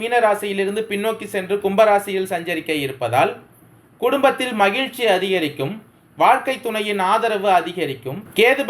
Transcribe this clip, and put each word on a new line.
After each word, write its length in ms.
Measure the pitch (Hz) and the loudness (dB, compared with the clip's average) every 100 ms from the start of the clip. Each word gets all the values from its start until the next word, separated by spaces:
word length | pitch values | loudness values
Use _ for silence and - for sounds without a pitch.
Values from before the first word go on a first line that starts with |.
மீன 180 | 226 240 220 | 0 2 2
ராசியிலிருந்து 580 | 202 208 196 196 208 220 | 2 -2 -2 -2 -4 -4
பின்னோக்கி 380 | 202 220 220 214 202 | -2 -2 -4 -6 -6
சென்று 220 | 185 202 | -4 -2
கும்பராசியில் 680 | 196 196 214 202 202 190 190 | 0 4 4 4 2 -4 -4
சஞ்சரிக்க 380 | 180 170 165 156 156 135 | -4 -4 -4 -2 -2 -4
இருப்பதால் 440 | 131 117 123 190 - - _ _ _ _ - | -4 -2 2 2 0 -16 _ _ _ _ -4
குடும்பத்தில் 500 | 240 269 269 247 254 214 196 | 0 2 2 2 -2 2 2
மகிழ்ச்சி 400 | 226 269 - 226 190 | 2 -4 -2 0 2
அதிகரிக்கும். 560 | 190 185 151 139 139 214 - _ _ - | 0 0 -2 -4 -6 -6 -14 _ _ 2
வாழ்க்கை 360 | 180 262 - 247 | 4 4 2 -6
துணையின் 380 | 226 220 208 202 185 | -4 -4 -4 -2 0
ஆதரவு 380 | 220 226 208 196 180 | 2 0 0 2 2
அதிகரிக்கும். 580 | 165 180 151 123 131 165 - - | 0 -4 -6 -6 -10 -10 -8 2
கேது 260 | 233 277 240 | 4 4 2